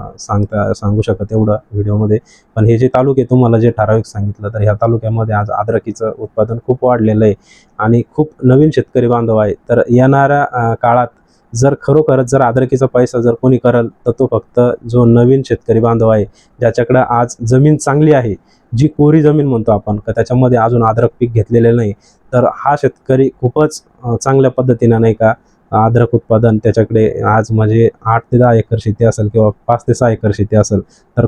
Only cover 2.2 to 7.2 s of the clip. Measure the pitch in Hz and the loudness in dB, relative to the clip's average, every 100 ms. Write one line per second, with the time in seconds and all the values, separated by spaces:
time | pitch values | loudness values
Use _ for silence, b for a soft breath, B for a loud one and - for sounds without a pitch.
2.2 | b b b 113 110 113 127 123 135 131 | b b b -2 0 2 0 0 0 0
3.2 | 120 127 120 113 117 117 107 110 - 107 | 0 2 2 2 0 0 0 -2 -4 -8
4.2 | 101 101 104 110 104 104 117 113 110 110 | -8 -8 -10 -4 -2 0 0 -2 -2 -4
5.2 | 107 107 104 - 107 113 - 101 110 - | -2 -2 -4 -4 -4 -4 -6 -6 -8 -8
6.2 | 110 - 110 117 - 127 127 120 110 107 | -8 -4 -4 -4 -4 -2 0 0 0 2